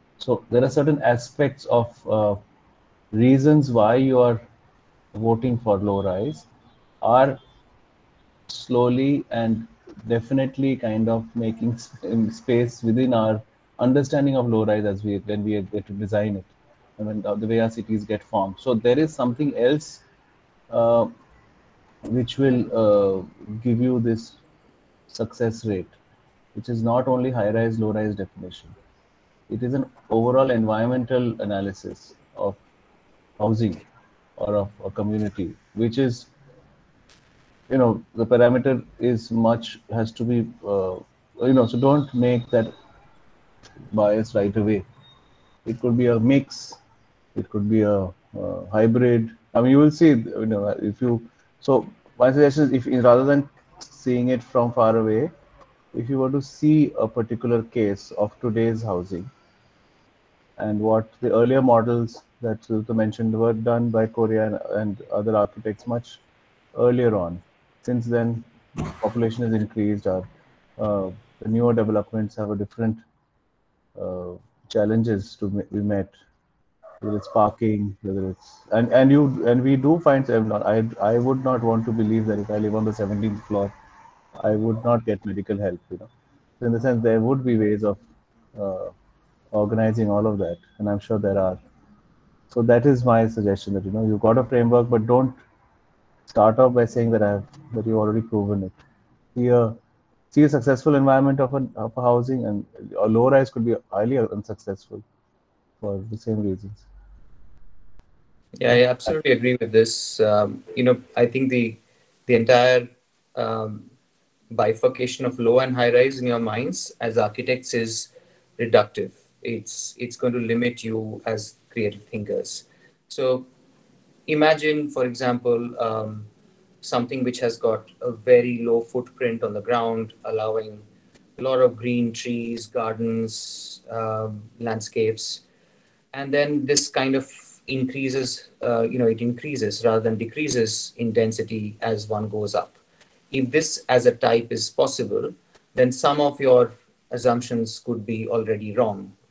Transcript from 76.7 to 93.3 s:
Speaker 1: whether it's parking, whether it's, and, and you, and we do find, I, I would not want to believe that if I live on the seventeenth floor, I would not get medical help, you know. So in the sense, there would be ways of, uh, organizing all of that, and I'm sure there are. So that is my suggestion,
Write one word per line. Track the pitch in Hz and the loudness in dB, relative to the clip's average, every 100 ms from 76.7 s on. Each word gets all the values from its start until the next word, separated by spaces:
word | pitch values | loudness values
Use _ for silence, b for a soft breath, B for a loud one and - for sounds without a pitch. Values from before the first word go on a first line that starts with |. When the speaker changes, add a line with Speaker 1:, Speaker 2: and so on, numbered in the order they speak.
| _ - - | _ -20 -10
Speaker 1:
whether | 107 104 | -6 -6
it's | - | -2
parking, | 113 104 - 113 104 104 98 | 2 2 0 -2 -2 -4 -8
whether | 98 98 95 | -8 -6 -6
it's, | 95 - - - | -8 -16 -20 -4
and, | 107 117 | 0 4
and | 123 135 | 6 6
you, | 143 143 131 120 | 6 4 2 2
and | 123 | 2
we | 131 135 | 2 2
do | 139 170 | 2 2
find, | 160 139 127 | 4 2 2
I, | 113 110 104 - 110 113 - | 0 0 -2 0 0 0 -2
I | 101 120 | 0 2
would | 123 135 | 2 0
not | 131 127 | 0 0
want | 117 113 113 | 0 0 0
to | |
believe | 113 107 113 107 | 0 2 0 0
that | 104 | -2
if | 101 | -2
I | 107 | -2
live | 107 110 | -2 -2
on | 110 | -2
the | |
seventeenth | 104 98 104 110 101 - | -2 -4 -2 -4 -6 -6
floor, | 104 101 - - - - _ _ - | -4 -4 -8 -20 -20 -20 _ _ -6
I | 107 | -2
would | 107 113 113 | 0 0 -2
not | 120 120 113 | 0 0 0
get | 104 104 | -4 -6
medical | 95 95 101 | -8 -6 -4
help, | 101 87 - | -4 -6 -12
you | 90 | -16
know. | - _ _ _ _ - | -16 _ _ _ _ -6
So | 120 | -2
in | |
the | 117 | 0
sense, | 131 120 | 0 2
there | 113 113 | 2 2
would | 113 135 123 | 2 0 0
be | 110 | 2
ways | 104 104 | 2 0
of, | 104 98 _ _ _ _ _ 110 | -2 -4 _ _ _ _ _ -10
uh, | 98 92 87 - _ _ _ _ _ | -8 -8 -10 -16 _ _ _ _ _
organizing | 107 104 113 110 113 107 | -2 0 2 0 0 0
all | 101 110 | 2 0
of | 104 | 0
that, | 85 87 _ - | -4 -8 _ -6
and | 104 | -4
I'm | 101 | -4
sure | - 107 | -2 -2
there | 104 98 | 0 0
are. | 95 92 - _ _ _ _ _ _ _ _ | 0 -4 -12 _ _ _ _ _ _ _ _
So | 120 | 0
that | 117 120 139 | 4 4 4
is | 127 123 | 2 4
my | 113 | 4
suggestion, | 113 | 2